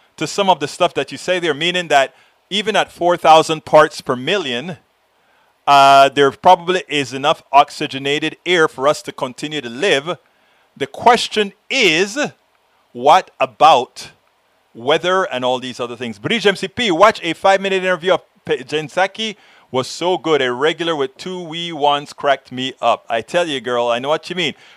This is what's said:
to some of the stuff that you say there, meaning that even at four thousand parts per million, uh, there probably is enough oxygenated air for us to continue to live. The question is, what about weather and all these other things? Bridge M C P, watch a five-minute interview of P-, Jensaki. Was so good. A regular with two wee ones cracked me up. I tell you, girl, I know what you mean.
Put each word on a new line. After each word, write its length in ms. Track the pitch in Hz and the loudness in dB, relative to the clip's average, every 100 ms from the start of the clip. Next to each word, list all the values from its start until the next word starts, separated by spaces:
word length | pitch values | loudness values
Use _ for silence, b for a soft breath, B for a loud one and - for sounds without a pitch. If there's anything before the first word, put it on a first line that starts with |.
| _ - | _ -10
to 100 | 156 | -8
some 220 | - 196 | -2 0
of 120 | 165 | 0
the 80 | 147 | -2
stuff 260 | - 175 | -2 -2
that 160 | - 139 | -2 -6
you 80 | 135 | -8
say 220 | - 180 | -4 -4
there, 140 | 170 | -2
meaning 340 | 139 170 180 170 | -2 -2 -4 2
that 260 | 143 135 b b b _ | 2 2 b b b _
even 260 | 196 214 196 | -6 -2 -2
at 160 | 147 | -2
four 240 | - 175 175 | -2 -2 2
thousand 480 | 170 160 156 156 | 6 6 4 -6
parts 360 | - 156 151 - | 4 4 4 0
per 140 | - | -6
million, 600 | 123 131 202 147 120 165 - _ _ _ _ _ _ _ _ - | -6 -2 -4 -4 -6 -8 -14 _ _ _ _ _ _ _ _ 2
uh, 440 | 143 139 139 139 | 6 8 8 6
there 200 | 135 139 | 4 0
probably 540 | 127 180 180 170 180 - | 4 4 4 2 -4 -4
is 240 | 147 131 | -6 -4
enough 300 | 131 143 160 _ | -4 -4 -4 _
oxygenated 840 | 143 143 - 151 139 139 147 156 - 165 | 2 2 -2 -10 -6 -4 -4 -4 -8 -2
air 220 | 180 156 | 0 0
for 180 | - 139 | 0 -2
us 160 | 147 | -2
to 100 | - | -8
continue 480 | - 131 123 147 151 | -10 -10 -8 -10 -10
to 80 | 120 | -10
live. 500 | 120 196 139 151 165 _ _ _ _ _ _ | -4 0 0 -2 -10 _ _ _ _ _ _
The 100 | 139 | -10
question 680 | - 226 240 - - 202 _ _ | 2 4 4 0 -4 -6 _ _
is, 480 | 262 202 160 196 247 254 - _ _ _ _ _ | 0 2 2 -2 -4 -6 -8 _ _ _ _ _
what 400 | 120 131 180 - _ | -2 4 4 4 _
about 760 | 135 110 151 139 - - - _ _ _ _ _ _ | -6 _ 4 4 0 -12 -20 _ _ _ _ _ _
weather 500 | 110 123 160 175 190 | -10 -2 -2 0 -2
and 200 | 185 127 | -2 -4
all 140 | 127 127 | -4 -4
these 220 | 127 120 | -8 -10
other 160 | 120 117 | -10 -8
things? 220 | 120 104 | -12 -10
Bridge 280 | 131 220 190 | -6 -2 0
M 100 | 185 | -2
C 120 | 190 | -8
P, 220 | - 233 | -6 -4
watch 280 | 160 208 - | 4 4 4
a 120 | 170 | -8
five-minute 480 | 156 190 196 196 190 | -2 0 0 0 -4
interview 320 | 185 180 180 | -2 -4 0
of 80 | 165 - _ | -2 -2 _
P-, 140 | - 156 | -6 -6
Jensaki. 800 | 127 151 156 - 196 202 220 196 b b b | -4 -6 -4 -2 -4 -4 -10 -10 b b b
Was 160 | 127 123 | -6 -6
so 300 | - 170 180 | -6 -4 -4
good. 240 | 160 151 | 0 0
A 100 | 127 | 0
regular 460 | 123 147 160 170 156 | 0 -2 -2 -6 -4
with 220 | 135 - | -6 -8
two 240 | 185 185 | -14 -12
wee 300 | 170 165 170 | -12 -10 -10
ones 420 | 160 147 143 147 | -2 0 0 -4
cracked 360 | - 147 135 _ | -6 -2 -2 _
me 220 | 127 131 - | -8 -8 -2
up. 240 | 117 - _ | -2 -2 _
I 100 | 113 | -8
tell 260 | 113 175 175 | -4 -4 -4
you, 140 | 135 | -6
girl, 280 | 117 123 120 | -4 -2 -2
I 100 | 117 | -4
know 100 | 139 | -2
what 220 | 160 - | -6 -6
you 40 | |
mean. 200 | 180 160 - b | -6 -6 -8 b